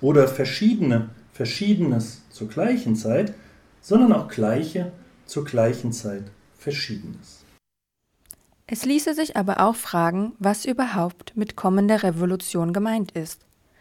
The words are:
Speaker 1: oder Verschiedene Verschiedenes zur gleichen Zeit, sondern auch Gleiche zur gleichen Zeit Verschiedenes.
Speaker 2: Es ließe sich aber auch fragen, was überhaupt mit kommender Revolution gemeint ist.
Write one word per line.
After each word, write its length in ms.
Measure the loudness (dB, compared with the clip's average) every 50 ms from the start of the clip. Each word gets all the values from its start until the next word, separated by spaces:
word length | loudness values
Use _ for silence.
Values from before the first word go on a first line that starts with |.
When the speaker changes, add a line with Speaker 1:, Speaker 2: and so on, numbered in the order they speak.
Speaker 1:
oder 280 | 2 4 6 6 6 6
Verschiedene 840 | 4 0 -2 -4 -2 2 2 4 4 4 4 2 2 2 0 -2 -8 -16 -20 -14 -8
Verschiedenes 920 | -6 -6 -4 -4 0 2 2 2 4 2 2 0 0 -2 -4 -8 -16 -20 _
zur 180 | -14 -12 -12 -8
gleichen 480 | -4 -2 0 0 0 0 0 0 -2
Zeit, 360 | 0 0 0 0 0 0 -2 -4 -10 -18 -20 -20 _ _ _ _ _
sondern 320 | -2 2 4 6 6 6 4
auch 160 | 4 0 -4
Gleiche 640 | -4 -2 0 0 0 0 -2 -2 -4 -4 -6 -6 -8 -14 -20 -20 _ _ _
zur 200 | -10 -8 -8 -6
gleichen 480 | -2 0 2 2 2 2 0 -4 -6 -6
Zeit 320 | -6 -6 -8 -8 -8 -10 -14 -18 _ _ _ _ _
Verschiedenes. 880 | -8 -6 -6 -4 -6 -6 -8 -10 -10 -12 -16 -16 -18 -20 -20 -20 _ _ _ _ _ _ _ _ _ _ _ _ _ _ _ _ _ -20 -20 _ _ _ _ _ _
Speaker 2:
Es 180 | -8 -8 -4 0
ließe 300 | 0 0 2 0 0 -2
sich 220 | -2 -2 -4 -2
aber 240 | -2 -2 0 2 2
auch 160 | 2 2 2
fragen, 560 | 0 -4 -4 0 0 2 2 0 0 -2 -4 -4 -2
was 280 | 0 0 0 0 -2
überhaupt 680 | -4 -2 -2 -2 -2 -2 -2 -2 -2 -4 -8 -16 -10 -6
mit 200 | -6 -6 -6 -6
kommender 460 | -2 0 2 4 4 4 4 4 2 2
Revolution 680 | 0 0 0 0 0 0 -2 -4 -4 -4 -2 -2 0 0
gemeint 400 | -2 -2 -2 -2 -2 -4 -4 -6
ist. 340 | -8 -10 -10 -12 -16 _ _ _ _ _ _ _ _